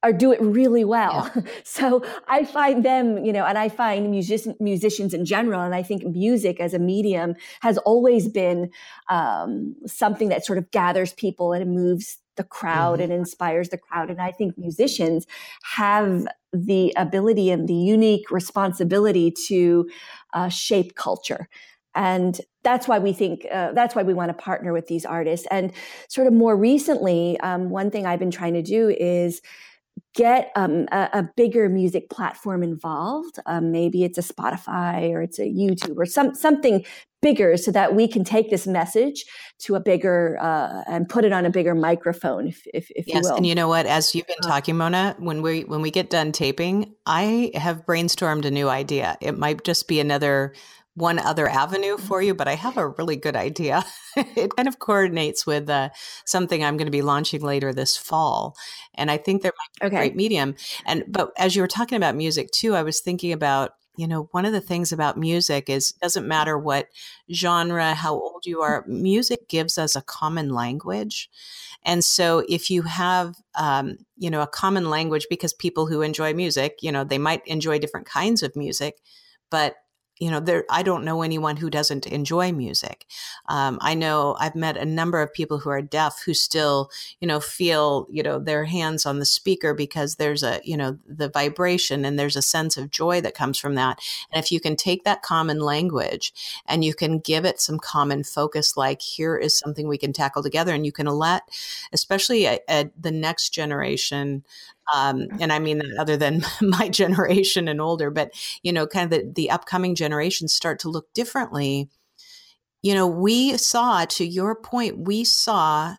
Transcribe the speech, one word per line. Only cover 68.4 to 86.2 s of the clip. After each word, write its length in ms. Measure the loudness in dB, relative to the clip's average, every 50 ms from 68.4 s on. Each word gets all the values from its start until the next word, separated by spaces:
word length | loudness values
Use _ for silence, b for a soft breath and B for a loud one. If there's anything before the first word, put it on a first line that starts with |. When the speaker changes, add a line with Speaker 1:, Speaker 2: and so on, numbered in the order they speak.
| -10
Speaker 2:
you 160 | -8 -4 0
are, 240 | 0 0 0 0 -2 -6
music 600 | -6 -2 2 2 2 2 2 0 -2 -4 -6 _
gives 280 | -2 -2 -2 0 -2 -2
us 180 | 0 -2 -2
a 60 | -4
common 480 | -6 -10 -8 -4 -4 -2 -2 -2 -2 -2
language. 800 | -2 -2 -2 -2 -4 -6 -6 -6 -6 -6 -6 -6 -8 -10 -12 _ B B B B B B B B B B _
And 200 | -2 0 2 2
so 400 | 2 2 2 4 4 4 2 2 0
if 200 | -2 -2 -2 0
you 140 | 0 0 0
have, 520 | -2 -4 -2 0 2 2 2 0 0 -6 -14 _ _ _
um, 420 | -4 0 0 0 0 0 -4 -8 -10 -18 _ _ -6
you 120 | -4 -2
know, 120 | 0 0
a 60 | -2 -2
common 420 | -4 -2 0 2 2 2 0 0
language, 380 | 0 0 0 0 0 -2 -2 -2
because 240 | -6 -4 -4 -6 -6
people 340 | _ -4 -4 0 0 -2 0
who 140 | 0 0
enjoy 320 | 0 0 0 -2 -2 -2 0
music, 460 | 0 -2 0 0 0 -2 -2 -4 -6
you 100 | -6 -4
know, 120 | -2 -2 -2
they 140 | -2 -2 0
might 280 | 0 0 0 -2 -4 -6
enjoy 320 | -6 -4 -2 0 0 0
different 260 | -2 -4 -6 -10 -12
kinds 380 | -6 -4 -2 0 2 0 0 0
of 120 | -4 -6
music, 460 | -6 -6 -6 -4 -4 -6 -6 -8 _ b b b b b b b b b _
but, 260 | -2 0 0 0 -2 _ _ _ _ _ _ _ _ _
you 140 | -4 -4
know, 80 | -2 -2
there, 240 | 0 2 0 0 0 0
I 120 | -2 0
don't 220 | 2 0 0 -2 -2
know 200 | -4 -4 -2 -2
anyone 340 | -2 -2 -2 -2 -2 -4 -4
who 120 | -6 -4
doesn't 380 | -2 -2 -2 -2 -2 -4 -6 -6
enjoy 460 | -6 -4 -4 -2 0 0 0 0 -2
music. 520 | -2 -4 -4 -4 -4 -4 -6 -14 _ -20 B B B B B B B B -6
Um, 280 | -2 -2 0 -2 -2 -2
I 140 | -2 -2 -2
know 420 | 0 0 0 2 2 2 0 0 0
I've 160 | -2 -4 -2
met 220 | -4 -4 -4 -4 -4
a 80 | -4
number 360 | -4 -2 -2 -2 0 0 0
of 120 | -2 -2 -4
people 260 | -8 -6 -4 -4 -6
who 100 | -4 -4
are 120 | -4 -4
deaf 400 | -4 -2 -2 0 0 0 -2 -4